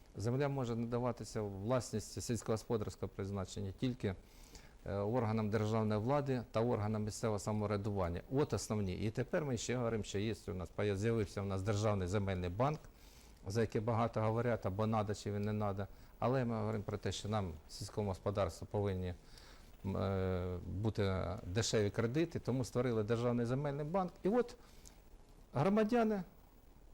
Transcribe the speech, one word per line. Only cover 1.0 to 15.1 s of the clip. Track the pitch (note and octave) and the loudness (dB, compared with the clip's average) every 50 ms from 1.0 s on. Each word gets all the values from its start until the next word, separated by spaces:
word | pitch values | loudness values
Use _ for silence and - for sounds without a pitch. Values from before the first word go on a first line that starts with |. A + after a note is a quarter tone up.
| B2 B2 A2+ - A2+ - - A2+ | 0 0 -2 -2 -6 -6 -4 -4
у | G#2+ G2+ | -2 -2
власність | G2 F#2+ G2+ A2+ C3 B2 - - - G#2+ - - - G#2 | -4 -4 0 2 2 2 0 0 -4 -4 -4 -4 -8 -6
сільськогосподарського | - - A#2+ G#2+ - - A2+ G#2+ - - A#2+ G#2+ G#2 - - - - F2+ - | -2 -2 -2 -2 0 0 -2 -2 0 -2 -2 -2 -2 -4 -6 -6 -8 -8 -6
призначення | - G2+ G2 G2+ G2 F#2 - - G2+ G2+ G2 - - | -6 -4 -2 -2 -2 -4 -4 -6 -6 -6 -6 -4 -2
тільки, | C3+ B2+ A#2+ - - G2+ F#2 - - - - - - - - - - - - - - | -2 -2 -2 0 -2 -2 -2 -2 -8 -20 -20 -20 -20 -20 -20 -20 -20 -20 -20 -12 -8
е, | F2 F#2+ | -4 -2
органам | G2+ G2 G#2 A#2+ C3 - A2 A2 A2 G#2+ G#2 | 0 0 2 2 2 2 2 2 2 0 2
державної | G#2 G#2+ G#2+ G#2+ A2 A2 A2 G#2+ G#2+ G#2+ | 2 2 2 2 2 2 2 2 2 2
влади | G#2+ B2 C#3+ D3 C3+ C3+ C3 B2 A2 - | 2 2 2 2 2 0 0 -2 -2 -2
та | - A2 | 0 0
органам | A#2 B2 A#2+ G#2 G2+ G#2+ A2 G#2+ G#2+ | 2 2 2 2 2 0 0 0 0
місцевого | G#2+ - - - A2+ G#2+ G2 | -2 -4 -2 0 0 0 0
самоврядування. | - A2 G#2+ G#2+ G#2 G2+ G#2+ G2+ G2+ A2 G2+ G2 F2+ E2+ F2 F2 - - | 0 0 0 0 2 2 0 0 0 0 0 2 0 0 0 -4 -4 -2
От | C3 C#3 D3+ - | 0 2 2 2
основні. | A#2 G2+ - - A2+ G#2+ G2+ F#2 F2 | 0 -2 -2 0 0 0 0 0 0
І | E2+ F#2+ A2 | 0 -2 -2
тепер | - C3+ A#2+ - - F3 D#3 | 0 -2 -2 0 0 0 0
ми | C#3 B2 | 0 -2
ще | G#2+ - - A#2 | -2 0 0 0
говоримо, | B2+ A#2+ A#2 A#2 G#2+ G2+ | 0 2 2 0 0 -2
що | - - G2 | -2 -2 0
є | G#2 A2+ G2+ - - F#2+ | 0 0 -2 -4 -4 -6
у | F#2 | -4
нас, | F2+ E2+ - | -4 -4 -6
появ-, | - - G#2+ G#2 G2 F#2+ | -2 0 0 2 2 2
з'явився | G#2+ A#2 A#2 A2+ G2+ - - G2+ | 2 2 4 2 2 0 -2 -4
у | G2 | -2
нас | G2+ F#2+ F#2+ | -2 -2 0
Державний | F#2+ A2 G#2 G2+ A2 A2 G#2 G2 F2+ F2 | 0 0 2 2 2 2 2 2 2 2
земельний | G2 G#2+ G2 G2 F#2+ F#2 F2+ F2+ | 2 0 2 2 0 0 0 -2
банк, | F2 G#2+ B2+ D3 D#3 - - - - - - - - - - - - - - | 0 2 2 2 0 -2 -8 -16 -20 -20 -20 -20 -20 -20 -20 -20 -20 -12 -8
за | G2 G2 A#2 | -2 2 2
який | A2 - - A2+ | 2 2 2 -2
багато | G#2 A#2 A2+ A2 A#2 A2+ - A#2 | 0 2 2 2 2 2 2 2
говорять, | A2 A2 A2 A#2 A#2 B2 A2+ G#2 - | 2 2 2 2 2 2 0 0 0
або | G2 F#2+ G#2 A2 | -2 0 2 2
надо, | A2 A2 A2 G#2 G#2 | 2 4 2 2 0